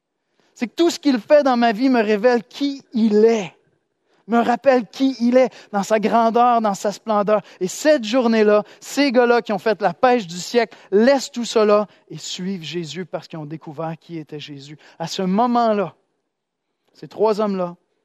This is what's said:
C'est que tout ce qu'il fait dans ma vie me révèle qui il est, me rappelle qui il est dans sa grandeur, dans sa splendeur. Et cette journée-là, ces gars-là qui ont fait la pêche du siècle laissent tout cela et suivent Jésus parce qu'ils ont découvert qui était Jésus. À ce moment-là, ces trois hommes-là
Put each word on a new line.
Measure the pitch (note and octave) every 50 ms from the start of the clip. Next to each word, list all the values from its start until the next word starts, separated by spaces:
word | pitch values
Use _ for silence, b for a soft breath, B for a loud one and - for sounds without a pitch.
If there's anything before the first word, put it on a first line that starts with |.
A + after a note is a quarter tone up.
| _ _ _ _ _ _ _ _ _ _ _
C'est | - B3+ G#3
que | -
tout | - E4+ E4+
ce | - -
qu'il | - C#4+ B3+ A3
fait | - - D4+ D4 C#4+
dans | C4+ B3
ma | A#3+ A#3 A#3 A3
vie | G3 C4 C#4
me | B3+ A#3 G#3+
révèle | G#3 A3 G3+ G3+ B3 B3 A#3+ -
qui | _ - - C#4 C#4+ C#4 C4+ - _ -
il | A3 A3 A3 G#3 G#3 G#3+
est, | A3+ A#3 A3 F#3 D3+ - _ _ _ _ _ _ _ _ _ _ _ _ _ _
me | - A3+ A#3
rappelle | A3+ B3 A#3+ A#3+ - C#4 B3+ B3+ G#3+
qui | - - - C4+ C4+ C4 A#3
il | A#3 A#3+ B3 B3+
est | C4 A3+ B B B B -
dans | G3+ F#3
sa | - A3 A3
grandeur, | F#3+ F3+ G3+ A#3 A3+ A3+ G#3+ A#3 A#3+ B3 A#3+ A#3
dans | A3+ G#3 G3
sa | - - G#3 G3
splendeur. | - - A3 G#3+ G#3 G3+ F#3 G#3+ G3+ B B B B
Et | F3+
cette | F#3 - - - D4+ D4+ D4 A3
journée-là, | G#3 A3+ C4+ A#3 A#3 A3+ A3 G#3+ G#3 G#3 G#3 G3+ B B B
ces | B - - C#4 C#4+ C#4+
gars-là | A3 B3+ A#3+ A#3+ A#3+ A#3+
qui | - - G#3+
ont | F3+
fait | - A3+ G#3 E3
la | G3+ F#3 E3+
pêche | _ - B3+ B3 B3 G3
du | D#3+ E3+
siècle | F3+ E3+ - - A#3 A3+ - - B B B
laissent | F#3 G3+ A3+ C4 C#4 C4 - -
tout | - A#3+ A#3
cela | - - A#3 G#3+ G#3 G#3 G#3 G#3 - b b b b
et | D#3+ D3+
suivent | - - - - F3+ F#3+ G3 F3+ D#3+
Jésus | D3 D#3 F3 E3+ D3 C#3 F3+ F#3
parce | - - E3 -
qu'ils | - - D#3+
ont | D3+
découvert | D3 D#3+ D#3 - E3 D3 C3+ E3 D#3+ E3 D#3
qui | _ - E3+ D#3+
était | D3+ - D#3 D3
Jésus. | C#3 - D3 C#3 C3+ C#3+ D#3 - b b b b
À | E3
ce | E3 - - G3
moment-là, | F#3 F#3+ G#3 A#3+ B3 A#3+ A#3+ A#3 A3+ G#3+ G#3 F#3+ D#3 - _ _ _ _ _ _ _ _ _ _ _ _ _ _ _ _ _ _ _ _
ces | _ - D3
trois | - - G3+ A3 G#3+ F#3+
hommes-là | G#3+ G#3 G3 F#3+ F3+ F3 F3 - _ _ _ _ _